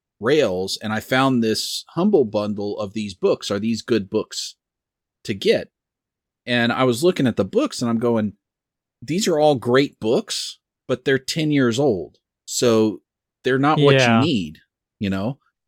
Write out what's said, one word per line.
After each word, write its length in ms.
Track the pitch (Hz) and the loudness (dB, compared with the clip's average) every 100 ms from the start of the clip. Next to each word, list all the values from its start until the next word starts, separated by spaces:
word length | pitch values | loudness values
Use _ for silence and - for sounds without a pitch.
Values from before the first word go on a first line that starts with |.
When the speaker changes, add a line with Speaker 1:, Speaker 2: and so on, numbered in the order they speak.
| _ - | _ -8
Speaker 1:
Rails, 560 | 107 151 120 90 98 - | 0 2 2 -2 -6 -6
and 100 | 107 | -6
I 60 | 110 | -6
found 460 | - 131 135 127 | -2 0 2 2
this 400 | 110 107 - - - | 0 -2 -4 -10 -10
Humble 340 | - 196 190 | -2 2 2
Bundle 520 | 117 104 104 104 101 101 | 2 0 -4 -4 -6 -6
of 120 | 104 | -8
these 220 | 110 104 | -8 -10
books. 380 | 95 196 - - | -4 -2 -2 -2
Are 80 | 101 | -4
these 220 | 110 110 | -2 -4
good 280 | - 113 98 | -2 -2 -2
books 460 | 110 - - - - _ _ _ _ _ _ | -6 -6 -10 -12 -14 _ _ _ _ _ _
to 80 | - | -10
get?" 380 | 98 - - - _ _ _ _ _ _ _ | -4 0 0 -2 _ _ _ _ _ _ _
And 280 | - 120 120 | -4 0 0
I 100 | 120 | 2
was 200 | 131 117 | 2 2
looking 240 | 175 180 131 | 2 2 0
at 80 | - | 0
the 80 | |
books, 360 | 98 214 294 - | -2 0 -2 -2
and 80 | 120 | -2
I'm 120 | 113 | 0
going, 320 | 120 113 107 - _ _ _ _ _ _ | 0 0 -2 -6 _ _ _ _ _ _
"These 280 | 123 165 214 | -6 -4 0
are 100 | 156 | 2
all 160 | 151 | 2
great 460 | 135 120 127 143 - | 2 2 2 2 -2
books, 580 | 110 151 - - - - _ _ - | -2 -2 -2 -8 -10 -14 _ _ -6
but 160 | 127 | -4
they're 160 | - 135 | 0 0
ten 320 | - 165 156 | 0 -4 0
years 260 | 143 123 113 | 2 2 2
old. 400 | 143 95 78 _ _ _ - | 0 0 -4 _ _ _ -10
So 560 | - 123 110 110 92 _ _ _ _ | -2 2 4 2 0 _ _ _ _
they're 160 | 127 131 | -2 0
not 180 | 143 151 | 2 4
what 140 | 143 | 4
you 60 | 135 | 6
Speaker 2:
Yeah. 200 | 123 113 | 6 4
Speaker 1:
need," 380 | 151 127 78 80 _ _ _ - | 2 -2 -6 -12 _ _ _ -8
you 100 | 101 | -4
know? 280 | 95 104 139 _ _ | -4 -4 -8 _ _